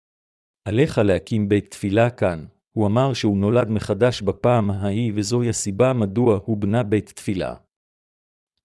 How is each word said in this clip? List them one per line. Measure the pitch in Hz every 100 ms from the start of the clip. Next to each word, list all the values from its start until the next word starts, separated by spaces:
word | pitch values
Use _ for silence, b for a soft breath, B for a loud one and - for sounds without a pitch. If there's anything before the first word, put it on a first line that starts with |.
| _ _ _ _ _ _ -
"עליך | 107 131 -
להקים | 104 87 - 110 101
בית | 104 -
תפילה | - 104 101 120
כאן", | 120 98 82 - _ _
הוא | 113 104
אמר | 113 135
שהוא | 120 110 98
נולד | 101 117 110
מחדש | 107 - 101 123 120
בפעם | 98 92 120 123 101
ההיא, | 98 101 104 120 101
וזוהי | 98 120 117
הסיבה | 110 107 98 127
מדוע | 127 98 98 123 101 -
הוא | 104
בנה | 101 117
בית | 104 107 -
תפילה. | - - 95 65 58 _ _ _ _ _ _ _ _ _ _